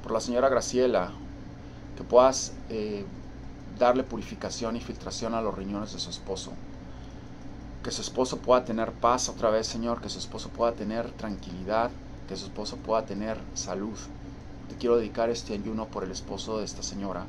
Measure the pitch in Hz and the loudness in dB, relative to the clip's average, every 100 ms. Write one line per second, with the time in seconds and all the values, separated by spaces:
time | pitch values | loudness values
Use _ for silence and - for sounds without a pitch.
0 | - 110 117 123 135 127 - 123 127 107 | 2 0 2 4 6 6 4 4 6 6
1 | 87 - - - - - - - - - | 2 -4 -10 -10 -12 -12 -12 -12 -12 -10
2 | - 120 131 131 - - - 110 107 101 | 8 10 10 8 -2 -6 -6 -2 -2 -2
3 | 101 - - - - - - - 120 127 | -4 -8 -10 -10 -12 -10 -10 4 6 6
4 | 127 113 - 110 101 - 117 117 - 110 | 2 -4 -6 -6 -6 -2 -2 -2 -4 -8
5 | - - 113 113 110 92 95 101 104 92 | -6 -4 0 0 0 -2 -2 -2 -4 -6
6 | - - - 95 - - - - - - | -6 -8 -4 -4 -4 -10 -10 -12 -12 -12
7 | - - - - - - - - - - | -12 -12 -12 -12 -12 -10 -10 -8 -6 -4
8 | 104 - 127 135 120 127 123 113 113 110 | -4 2 2 2 6 6 6 0 -2 2
9 | 117 123 - 113 113 110 110 117 117 117 | 4 4 2 2 4 4 2 -2 -2 -2
10 | 104 95 - 110 - - 117 117 104 113 | -4 -6 -6 -8 -8 0 2 2 -2 -2
11 | 117 - 113 95 92 90 92 110 120 - | -4 -4 -6 -6 -6 -6 0 2 2 0
12 | - - - 95 - - 104 - - 110 | -12 -12 -8 -8 -8 -6 -6 -6 0 0
13 | 110 98 107 110 - - - 92 104 107 | 2 -4 -4 -4 -6 -6 -4 -2 -4 -6
14 | - - - - - - - - 123 120 | -10 -10 -12 -12 -12 -12 -10 -2 4 4
15 | 110 - 117 117 - 107 101 110 110 107 | 4 0 2 2 -2 -4 -2 -4 -4 -4
16 | 92 92 - 101 - 110 98 - - 101 | -4 -6 -6 -6 -2 -2 -2 -6 -6 -4
17 | 98 90 | -4 -4